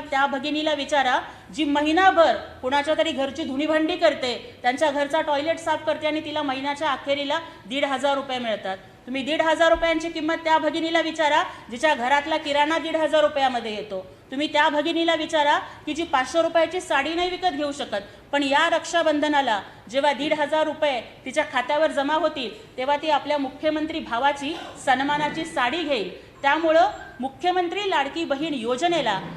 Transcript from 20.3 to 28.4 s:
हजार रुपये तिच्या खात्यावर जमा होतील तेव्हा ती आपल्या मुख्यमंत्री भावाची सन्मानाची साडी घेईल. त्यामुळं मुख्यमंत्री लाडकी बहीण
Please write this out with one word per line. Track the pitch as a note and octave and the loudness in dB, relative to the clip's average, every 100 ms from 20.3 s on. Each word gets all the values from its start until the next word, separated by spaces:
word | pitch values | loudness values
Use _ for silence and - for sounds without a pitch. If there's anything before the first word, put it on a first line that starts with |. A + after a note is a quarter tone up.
हजार | D4+ C#4+ D#4 D#4 | 0 2 2 0
रुपये | C#4+ D4+ B3+ - - C4+ | 0 0 0 -6 -12 -4
तिच्या | D4 D4+ | -2 0
खात्यावर | B3+ B3 D4 D#4 | -2 0 2 2
जमा | C4 C#4 | 2 0
होतील | D#4 D#4+ D4+ A3+ - - - | 2 0 -2 -6 -10 -14 -6
तेव्हा | B3+ C#4+ | 0 0
ती | D#4 | 2
आपल्या | C#4 C#4 D4 | 0 2 -2
मुख्यमंत्री | C4+ - D#4 D#4 D#4 D#4+ | -2 -2 -2 0 -2 -6
भावाची | G#3+ A#3 C#4 C#4+ C#4 E4 - - - | -4 0 0 0 -4 -6 -10 -6 0
सन्मानाची | B3+ C#4+ D4 D4 D4+ D#4+ | 2 2 0 0 -2 -4
साडी | D#4 B3 D#4+ | -2 0 0
घेईल. | D4 B3+ F3+ - - - | -2 -2 -4 -10 -18 -4
त्यामुळं | C#4 D#4 E4 D#4+ G4 - - - | 0 2 4 6 4 2 -12 -8
मुख्यमंत्री | B3+ - F4+ F4+ F4 F#4 G#4 | -8 -2 0 0 0 -2 0
लाडकी | D#4+ C#4 E4 D#4+ | 0 0 -4 -4
बहीण | C4+ | -2